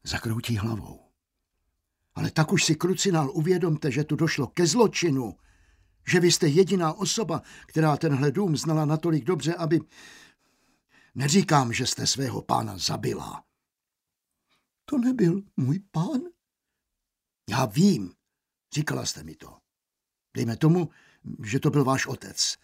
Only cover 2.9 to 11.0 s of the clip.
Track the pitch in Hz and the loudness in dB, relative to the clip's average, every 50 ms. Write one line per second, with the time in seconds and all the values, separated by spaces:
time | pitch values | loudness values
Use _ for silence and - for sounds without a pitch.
2.9 | 190 175 - 196 175 160 147 131 - 170 151 175 185 180 180 170 156 151 - 151 | 0 0 0 2 2 2 0 0 -2 -2 0 2 2 2 2 0 0 0 -2 -2
3.9 | 113 139 147 - 156 147 160 156 - - 135 - - - 175 165 147 240 233 185 | -2 -2 -2 -2 0 0 0 0 0 -2 -4 -4 0 0 0 2 4 4 4 4
4.9 | 156 - - 170 135 135 123 104 87 - _ _ _ _ _ _ _ _ _ _ | 4 0 0 0 0 -2 -2 -6 -10 -14 _ _ _ _ _ _ _ _ _ _
5.9 | _ _ _ - 151 180 170 175 - - - 151 139 175 190 151 202 185 170 156 | _ _ _ 0 2 4 4 4 4 4 2 4 4 4 4 4 2 0 0 -2
6.9 | 160 - 196 - - 233 220 156 165 151 - - - - - - - 160 160 156 | -2 -4 -4 -4 -2 -4 -4 -4 -4 -6 -8 -12 -20 -20 -20 -4 0 2 2 4
7.9 | 147 147 - 160 143 123 139 147 135 170 208 185 151 127 - 156 156 156 156 143 | 2 2 2 0 2 2 2 0 0 0 0 0 0 0 0 0 0 0 2 0
8.9 | 156 156 - 170 160 151 117 175 185 156 123 151 170 175 170 156 170 160 151 - | 0 0 0 0 0 0 0 0 -2 -2 -2 -4 -4 -4 0 0 0 0 0 -4
9.9 | _ - - - - - - - _ _ _ _ _ _ _ _ _ _ _ _ | _ -20 -20 -20 -20 -20 -20 -20 _ _ _ _ _ _ _ _ _ _ _ _
10.9 | _ _ | _ _